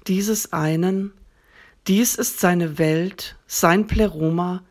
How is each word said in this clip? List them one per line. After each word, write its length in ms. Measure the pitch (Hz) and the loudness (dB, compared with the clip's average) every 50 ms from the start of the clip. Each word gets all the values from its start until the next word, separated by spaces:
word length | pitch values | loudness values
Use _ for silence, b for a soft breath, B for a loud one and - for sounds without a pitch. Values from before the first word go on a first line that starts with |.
| - - | -4 -2
dieses 440 | 185 190 202 208 220 208 - - | -2 0 0 0 -2 -2 -4 -4
einen, 600 | - 165 156 156 160 160 170 185 190 190 196 202 - - - b b b b b b b b b b b b - | -4 -2 -2 0 0 0 0 0 0 -2 -4 -6 -10 -14 -20 b b b b b b b b b b b b 2
dies 280 | 185 202 247 233 - | 2 2 2 2 0
ist 240 | - 247 - - - | -2 -4 -4 -2 0
seine 380 | - 180 175 175 170 160 147 151 | 2 2 2 2 0 -2 -2 0
Welt, 600 | 165 156 156 160 175 190 - - - - - - _ - | 0 0 2 0 -2 -4 -6 -10 -14 -16 -16 -18 _ -10
sein 400 | - - - 170 170 196 214 214 | -4 2 4 4 4 4 2 2
Pleroma, 760 | - 220 220 202 160 156 160 160 165 170 175 180 180 185 - b | 2 2 2 2 0 0 0 0 0 0 -2 -2 -4 -6 -10 b